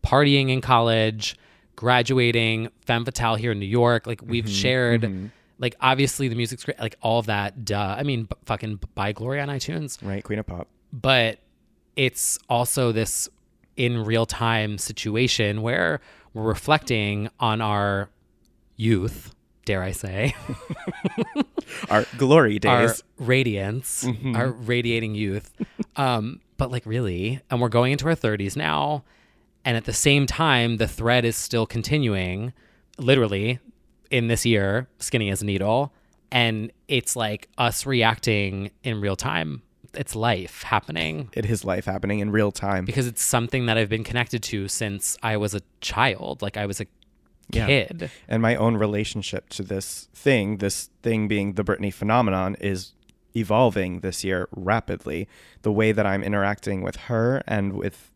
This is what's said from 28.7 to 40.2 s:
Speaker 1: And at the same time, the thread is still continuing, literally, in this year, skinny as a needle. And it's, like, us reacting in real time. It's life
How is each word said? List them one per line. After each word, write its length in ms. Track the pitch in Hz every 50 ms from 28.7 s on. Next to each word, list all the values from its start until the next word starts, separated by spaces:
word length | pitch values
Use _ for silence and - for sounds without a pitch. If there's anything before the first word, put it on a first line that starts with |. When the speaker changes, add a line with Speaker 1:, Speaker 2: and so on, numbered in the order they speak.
| - 151 143 147 151 143 - _ _ _ _ _ _ _ _ _ _ _ _
Speaker 1:
And 140 | 135 117 113
at 80 | -
the 80 | - -
same 320 | - - 147 139 143 139
time, 500 | 127 - - 165 156 135 120 117 117 117
the 100 | 107 113
thread 380 | - - - 113 117 123 123 117
is 120 | 117 110
still 280 | - - - - 117 110
continuing, 880 | - - 117 104 - 143 151 139 113 101 95 92 90 90 98 113 127 - _ _ _ _ _ _ _ _ -
literally, 600 | 120 123 139 135 117 104 101 98 104 117 127 127 _ - _ _ _ _ _ _ _ _
in 180 | 143 123 117 117
this 160 | 117 110 -
year, 420 | 117 113 101 98 98 101 120 127 _ _ _
skinny 320 | - - - 117 107 101
as 100 | 98 95
a 60 | 104
needle. 480 | 101 98 95 95 104 113 127 143 143 _ _ _ _ _ _ _ _
And 400 | - 123 117 113 110 107 107 120 _ _ _
it's, 300 | - 139 123 - - -
like, 320 | 123 113 107 107 101 - _ _
us 300 | - 123 117 107 - -
reacting 840 | 135 135 120 110 113 113 - - 117 107 104 101 95 95 98 98 101 _ _
in 180 | - 127 113 104
real 160 | 101 101 95
time. 460 | - - 131 156 85 - 78 71 120 _ _ _ _ - - -
It's 200 | - 135 - -
life 480 | 110